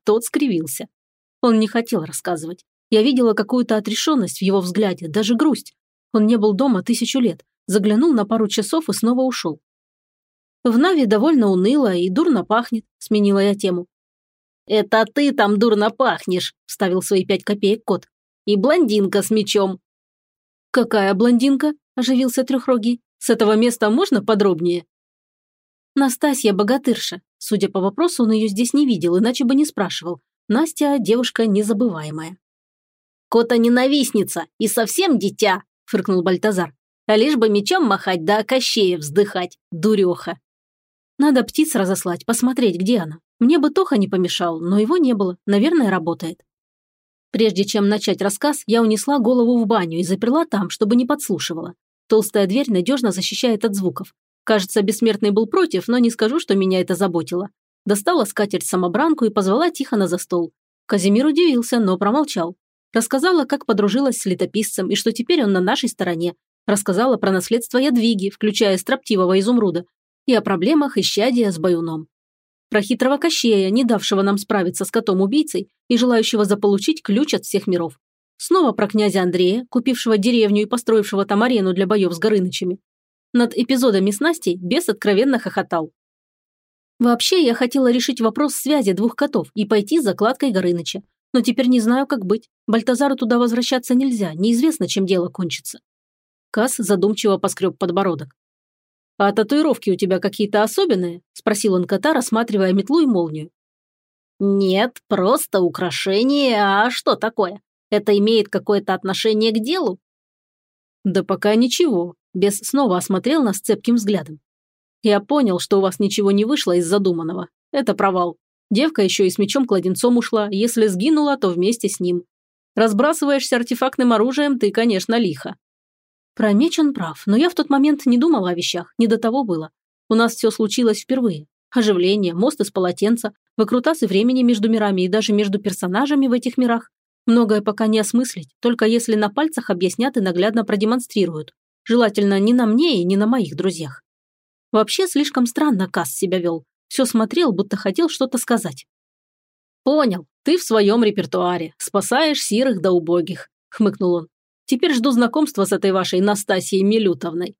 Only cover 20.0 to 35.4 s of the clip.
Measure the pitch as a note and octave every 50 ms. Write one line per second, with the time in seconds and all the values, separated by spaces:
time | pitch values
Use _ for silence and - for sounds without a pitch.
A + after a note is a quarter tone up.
20 | _ _ _ _ _ _ _ _ _ _ _ _ _ _ - B3+ A#3 A#3 - G#3+
21 | G3 G3 G3+ F#3+ A3+ A#3+ B3 A#3 B3 C#4 C#4 B3+ D4+ D4+ D4+ - _ _ _ -
22 | B3 B3 C4 B3 C4 B3+ A#3+ C4+ B3+ B3+ C4 B3+ - - B3+ A#3+ G#3 A#3 A#3+ A#3+
23 | _ _ _ _ - - A3+ A3 A3+ G#3 G#3+ G#3+ A#3 A#3+ A#3+ - A3+ G#3 A3 C#4
24 | G4 G4 C#4 G#3 - - A3 G3+ G3+ G3 F3 D#3 E3+ F3 F3 F3 E3 _ _ _
25 | _ _ _ _ _ _ _ _ _ _ _ _ _ _ _ _ _ _ _ C#4
26 | C#4 C4 A#3+ - - D4 C4+ - - G#3+ G3+ F#3 G#3 G3+ B3+ C#4 - C4 A#3 -
27 | - - - F#3 _ _ _ _ - - G#3+ G3+ G3 G3 - G3 F#3 G3 G3 -
28 | E4 F4 - - A#3+ A3 A3 G#3+ A3 A3 G3 G3+ A#3+ A#3+ - C#4 D4+ C4 A3+ E3+
29 | D3+ E3+ F3 F#3 G#3+ A#3+ B3+ - C#4 A#3 C#4 C4+ D4+ D4 - - G3 E3+ - -
30 | D#3+ E3+ F3 - _ _ _ _ _ - G#3 B3 D#4+ D#4+ - - D4 C#4+ C#4+ C#4
31 | G#3 F3 A3+ A#3+ B3+ - - - A#3 A3 G3 G3+ G#3+ G#3 A#3 G3+ B3 A#3 F3 D#3
32 | D3+ D3+ D3+ D#3 D#3+ E3 F#3 _ _ _ _ _ _ _ _ _ _ _ _ _
33 | _ _ _ _ _ _ - A#3 A#3 A#3 A#3+ A#3 A#3 A#3+ A#3+ B3+ B3+ C4+ C#4+ D4
34 | B3+ - - G#3+ F#3+ - - F3 D#3+ - _ _ A3 G#3+ - A#3+ A3+ G#3+ - -
35 | F#4+ F#4 C#4+ G3+ F#3+ G3 - -